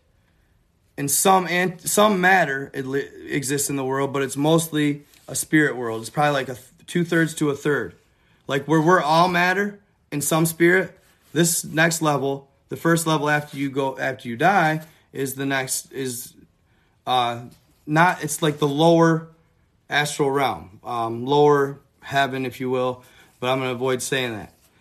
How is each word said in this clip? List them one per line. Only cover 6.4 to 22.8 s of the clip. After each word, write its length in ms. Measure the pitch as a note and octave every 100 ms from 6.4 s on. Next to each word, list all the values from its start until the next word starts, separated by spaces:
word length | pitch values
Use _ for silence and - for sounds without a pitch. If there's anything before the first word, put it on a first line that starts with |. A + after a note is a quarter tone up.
| C3+
a 60 |
th-, 120 | B2 - _ -
two-thirds 480 | F3+ E3+ E3+ D#3+
to 160 | - D3
a 60 | C#3
third. 380 | D3 C3+ F#2 - _ _ _ _ -
Like 200 | C#3 C#3
where 140 | D#3+
we're 220 | D#3 F3+
all 260 | D3 D#3+ F3+
matter 520 | F3 F3+ F#3+ G#3 G3+ _ _ _
and 120 | D3
some 240 | - E3 D#3+
spirit, 520 | - E3+ F#3 F3 - _ _ _
this 320 | D3 E3+ -
next 380 | - D3+ E3 D#3+
level, 480 | D#3 C#3 C#3 C#3 - _ _
the 80 | -
first 300 | E3 E3 E3
level 240 | D#3 D3
after 260 | D3 D3 C#3
you 140 | C#3
go, 280 | C3+ C3+ C3
after 300 | C3+ C3 B2
you 80 | A#2
die, 460 | E3+ G3 D#3 D#3+ E3 _ _
is 200 | C3 C3+
the 120 | B2+ C#3
next, 440 | C3+ B2+ - -
is, 440 | C3+ C3 A#2 - - - _ _ _ _ _ -
uh, 340 | B2+ A#2+ A#2 B2 - _ _ -
not, 360 | D#3 F3+ E3
it's 200 | D3+ -
like 160 | D#3 D3
the 100 | D3
lower 600 | C#3 E3 E3 E3 D#3+ - _ _ _ _ _ -
astral 420 | C#3+ D3+ - C#3
realm, 480 | C#3 B2+ F2 F2+ G#2+
um, 400 | - A#2 A2+ A#2
lower 560 | B2+ C#3+ D3 C#3+ C#3 C#3 _ _
heaven, 420 | - C#3 C3+ C3
if 160 | C3 -
you 80 | B2+
will, 340 | B2+